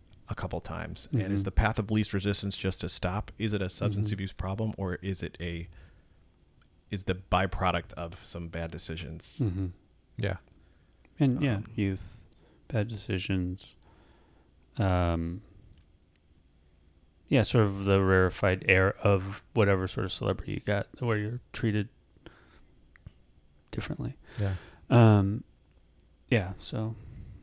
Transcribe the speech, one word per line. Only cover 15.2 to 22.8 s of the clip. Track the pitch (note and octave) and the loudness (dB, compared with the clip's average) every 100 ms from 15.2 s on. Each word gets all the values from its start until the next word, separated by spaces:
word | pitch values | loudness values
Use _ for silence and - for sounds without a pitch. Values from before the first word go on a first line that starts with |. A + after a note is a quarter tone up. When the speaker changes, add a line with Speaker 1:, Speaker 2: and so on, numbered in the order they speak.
| E2 F#2 - - - - _ _ _ _ _ _ _ _ _ _ _ _ _ _ - | -2 -6 -12 -20 -20 -20 _ _ _ _ _ _ _ _ _ _ _ _ _ _ 2
Speaker 2:
yeah, | C3+ | 2
sort | G2+ A#2+ G#2 | 4 4 4
of | G2 | 2
the | G2 G2 | 4 4
rarefied | F#2+ F#2+ F#2 - G2 F#2 - | 6 6 4 2 0 2 2
air | F#2 F#2+ - | 4 2 2
of | G2+ F#2+ G2 G2+ _ | 2 2 0 -12 _
whatever | A#2 G2+ F#2+ F#2 | 2 4 2 0
sort | - F#2+ | -4 -6
of | |
celebrity | - G#2 F#2+ - | -4 -2 -2 -4
you | G2 | -6
got, | - G2+ - - | -2 -4 -4 -6
where | A#2+ G#2+ | -2 -2
you're | G#2 B2 - | -2 -8 -10
treated | - A2 G#2 G#2 _ _ _ - - - - - _ | -4 0 0 -2 _ _ _ -20 -20 -20 -20 -20 _